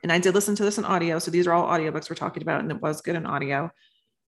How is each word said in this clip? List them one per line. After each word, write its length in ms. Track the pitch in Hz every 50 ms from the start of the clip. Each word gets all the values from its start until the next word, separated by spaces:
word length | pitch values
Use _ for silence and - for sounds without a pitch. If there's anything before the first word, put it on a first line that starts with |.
| -
and 80 | 175
I 80 | 165 175
did 160 | 180 196 180
listen 220 | 208 202 - 208
to 80 | 202 208
this 140 | 202 208 226
in 60 | 202
audio. 340 | - 190 175 170 170 160 165
So 120 | - 170
these 160 | 165 175 175
are 60 | 175 170
all 160 | 175 175 -
audiobooks 400 | 175 165 156 156 147 156 156 -
we're 80 | 165
talking 260 | - 156 - - 170 156
about, 180 | 165 156 143 147
and 80 | 156
it 100 | 151 -
was 220 | - 156 156 151 -
good 140 | - 175
in 100 | 165 160
audio. 440 | - 143 139 143 139 139 139 156 170 - _ _ _ _ _ _ _ _ _ _ _ _